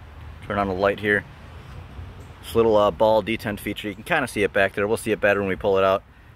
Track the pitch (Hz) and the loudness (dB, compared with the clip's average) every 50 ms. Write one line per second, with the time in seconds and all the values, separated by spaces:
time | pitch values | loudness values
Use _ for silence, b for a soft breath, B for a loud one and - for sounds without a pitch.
0 | - - - - - - - - - - 104 101 101 98 92 92 101 101 101 90 | -20 -20 -20 -18 -18 -18 -18 -18 -10 -6 -2 -2 0 -2 0 0 0 0 0 0
1 | 104 107 104 101 95 - - - - - - - - - - - - - - - | 0 0 0 0 0 -4 -14 -20 -20 -20 -20 -18 -18 -16 -16 -16 -16 -16 -16 -16
2 | - - - - - - - - - - - 113 113 113 107 104 104 104 90 78 | -16 -16 -16 -18 -18 -20 -20 -18 -16 -2 2 2 4 6 6 6 6 4 4 4
3 | 110 107 110 110 98 101 113 107 - 113 101 101 - 107 101 - - 107 98 98 | 4 4 4 4 2 0 -4 -4 -4 -6 -6 -6 -6 -8 -8 -6 -6 -8 -8 -10
4 | 110 - 180 156 135 117 - 110 101 90 - 104 98 95 - - 101 104 113 104 | -6 -2 -2 -2 -2 -2 -2 0 0 0 2 2 0 0 0 -2 -2 0 -2 -2
5 | - 113 104 87 - 104 101 101 101 95 92 - - 107 98 95 95 95 95 98 | 0 -2 -2 2 2 2 2 2 0 -2 -4 -2 0 2 2 4 4 4 2 2
6 | - b b b b b b | -2 b b b b b b